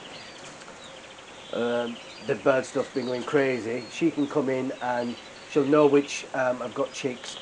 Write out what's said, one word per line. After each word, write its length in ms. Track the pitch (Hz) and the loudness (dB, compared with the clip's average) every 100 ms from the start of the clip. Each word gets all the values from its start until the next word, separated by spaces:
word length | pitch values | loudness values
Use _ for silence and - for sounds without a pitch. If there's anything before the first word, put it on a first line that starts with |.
| - - - - - - - - - - - - - - - | -16 -14 -16 -16 -16 -16 -16 -16 -16 -18 -18 -18 -18 -18 -8
um, 440 | - 120 120 120 117 - - - | -2 0 0 -2 -6 -12 -8 -4
the 80 | 123 | 0
bird 280 | 143 131 - | 4 4 2
stuff's 240 | 135 - | -2 -2
been 140 | 135 123 | -2 -2
going 160 | 123 | -2
crazy, 600 | 113 147 135 123 107 120 113 | 2 4 4 2 -2 -4 -6
she 200 | - 165 | 0 0
can 160 | 147 139 | 2 0
come 220 | 156 131 | 2 2
in 220 | 131 131 131 | 0 -2 -2
and 340 | 123 123 120 117 - - - | -2 0 -2 -4 -12 -16 -2
she'll 160 | 156 135 | 2 6
know 220 | 151 151 | 8 10
which, 380 | 143 139 - - 135 | 8 4 -2 -6 0
um, 260 | 127 123 | 0 0
have 120 | 117 123 | -4 -4
got 180 | 135 | -4
chicks 420 | - 135 120 - - | -2 -4 -4 -10 -4